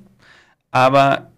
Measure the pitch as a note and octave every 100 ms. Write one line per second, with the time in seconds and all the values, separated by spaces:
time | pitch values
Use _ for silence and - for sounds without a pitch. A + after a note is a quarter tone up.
0 | _ _ _ _ _ _ _ B2+ C3 C#3
1 | C#3 C#3 -